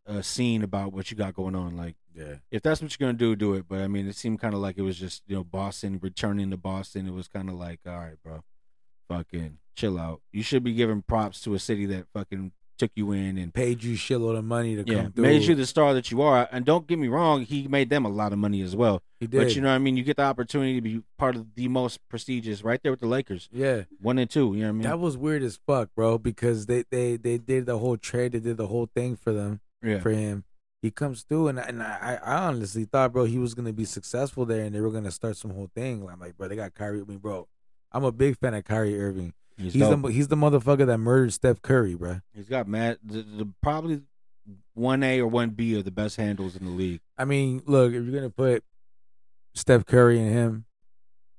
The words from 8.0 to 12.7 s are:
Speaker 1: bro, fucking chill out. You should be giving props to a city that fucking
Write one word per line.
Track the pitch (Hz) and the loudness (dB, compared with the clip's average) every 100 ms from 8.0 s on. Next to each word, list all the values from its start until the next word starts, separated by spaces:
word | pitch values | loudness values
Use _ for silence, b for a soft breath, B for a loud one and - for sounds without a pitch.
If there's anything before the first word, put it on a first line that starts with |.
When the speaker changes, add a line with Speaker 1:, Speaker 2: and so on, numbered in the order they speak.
| 82 80 | -12 -16
Speaker 1:
bro, | 82 80 - - _ _ - - - | -16 -16 -18 -20 _ _ -20 -20 -8
fucking | 87 82 87 80 76 - - | -8 -6 -8 -10 -12 -20 -4
chill | 110 90 | -2 -2
out. | 82 82 - | -4 -8 -10
You | 101 | -8
should | 107 135 | -2 0
be | 120 | 0
giving | 113 117 107 | 0 0 0
props | - 113 104 92 | 0 -2 -2 -6
to | - | -4
a | 101 | -4
city | - 107 101 | -2 -2 -2
that | 95 90 | -4 -8
fucking | 107 98 95 95 - - | -10 -8 -8 -10 -12 -20